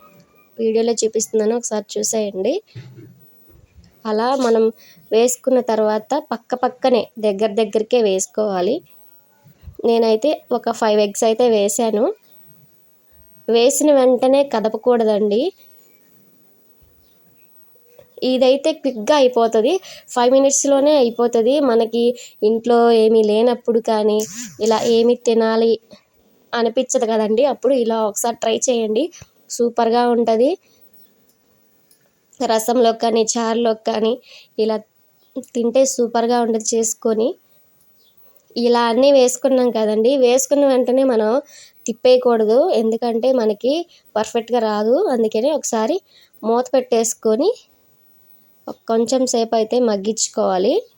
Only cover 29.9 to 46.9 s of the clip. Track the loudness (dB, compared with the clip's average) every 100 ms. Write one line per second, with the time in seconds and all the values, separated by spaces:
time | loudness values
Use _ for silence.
29.9 | 2 2 0 0 2 2 0 _ _ _
30.9 | _ _ _ _ _ _ _ _ _ _
31.9 | _ _ _ _ -6 -2 0 0 2 2
32.9 | 2 0 0 0 -2 -2 -2 -2 -2 -4
33.9 | -2 -2 -4 -8 -20 -14 -4 -2 -4 -8
34.9 | _ _ _ _ -16 -10 -4 -2 2 0
35.9 | 0 -2 -2 0 0 0 -2 -2 -2 -2
36.9 | -4 -4 -2 -2 -4 _ _ _ _ _
37.9 | _ _ _ _ _ _ -4 0 2 2
38.9 | 2 4 4 4 0 0 0 0 0 -2
39.9 | 0 2 2 2 2 0 0 2 2 2
40.9 | 2 2 2 0 -2 -4 -16 -20 _ -12
41.9 | -2 2 4 4 2 2 2 2 0 -2
42.9 | -2 -2 -2 0 0 0 -2 -2 -2 -4
43.9 | _ _ -6 -4 -4 -2 -2 -2 -2 0
44.9 | 0 0 0 -2 0 -2 -2 -4 -4 -2
45.9 | -4 -6 _ _ _ -4 -2 0 -2 0